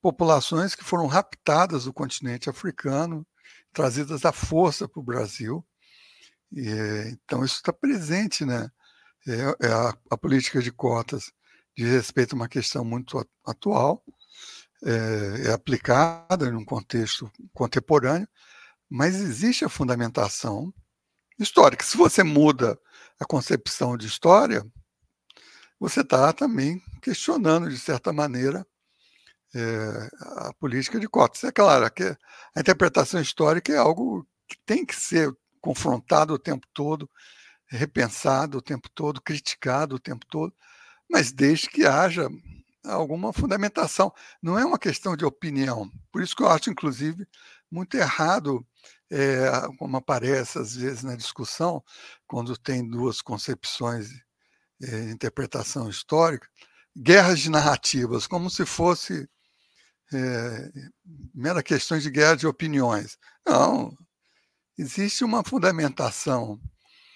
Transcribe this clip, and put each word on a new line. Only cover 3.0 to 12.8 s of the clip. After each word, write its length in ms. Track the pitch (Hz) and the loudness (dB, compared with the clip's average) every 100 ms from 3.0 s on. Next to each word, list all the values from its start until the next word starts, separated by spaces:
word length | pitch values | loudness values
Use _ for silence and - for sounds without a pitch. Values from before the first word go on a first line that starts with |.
| 170 160 156 _ _ - _ | -4 -6 -12 _ _ -20 _
trazidas 520 | - 139 120 143 151 | -2 -2 -2 -4 0
à 80 | 170 | 0
força 560 | - - 160 180 143 - | 0 0 2 2 2 -6
pro 140 | - | -8
Brasil. 640 | 123 123 107 - 110 151 - _ _ _ _ _ _ _ _ | -6 -4 -4 -6 -8 -8 -10 _ _ _ _ _ _ _ _
E, 180 | - 117 | -10 -6
eh, 400 | 107 107 107 107 | -4 -4 -6 -8
então, 340 | 120 - 123 | -12 -6 -4
isso 180 | 131 - | -2 -2
tá 100 | - | -4
presente, 720 | - 277 247 151 180 214 - | -2 0 -2 -2 -2 -2 -2
né? 260 | 143 123 117 - _ _ _ _ - | -2 -4 -6 -12 _ _ _ _ -6
É, 400 | 117 135 151 123 | -2 -2 0 2
é 60 | |
a, 240 | 113 117 - _ | 2 2 -2 _
a 60 | 98 | -4
política 440 | 165 135 - 143 | 2 2 2 -2
de 120 | 120 | -2
cotas 600 | - 123 117 113 143 - _ _ _ _ - | -2 0 0 -2 -8 -10 _ _ _ _ -4
diz 120 | 117 | 2
respeito 460 | 127 113 - 123 | 2 2 0 0
a 20 | 135 | -2
uma 120 | 117 | -6
questão 360 | 139 - 139 | -4 -4 -4